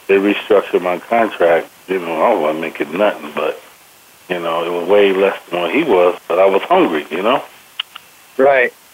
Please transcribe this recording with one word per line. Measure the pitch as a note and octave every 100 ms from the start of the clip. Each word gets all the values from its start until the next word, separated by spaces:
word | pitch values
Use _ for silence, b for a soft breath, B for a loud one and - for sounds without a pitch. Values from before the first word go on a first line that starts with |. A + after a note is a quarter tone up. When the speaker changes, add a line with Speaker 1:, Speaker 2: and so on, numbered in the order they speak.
| -
Speaker 1:
they | G2
restructured | G2+ G2+ - G2+ - G2
my | F2+ F2
contract. | - A#2 G#2+ - E2+ E2 - - -
You | F#2
know, | E2+ D#2
I | G2
wasn't | G#2 D#2 D#2
making | E2 - - E2+
nothing, | G#2 - D2+ -
but, | D2+ - - - _ _ _ _ -
you | F2
know, | E2+ E2+ E2+
it |
was | F2 F2
way | G#2 G2
less | F#2+ F#2+ - -
than | F2
what | E2+ A2
he |
was, | D#3+ F#2 F2 E2+ -
but | F3
I | G2
was | C3+
hungry, | - F#3 D3+ D#2 D2
you | E2+
know? | G#2 C#3 - - - - - - - _ - -
Speaker 2:
Right. | C3+ C3+ A#2+ - _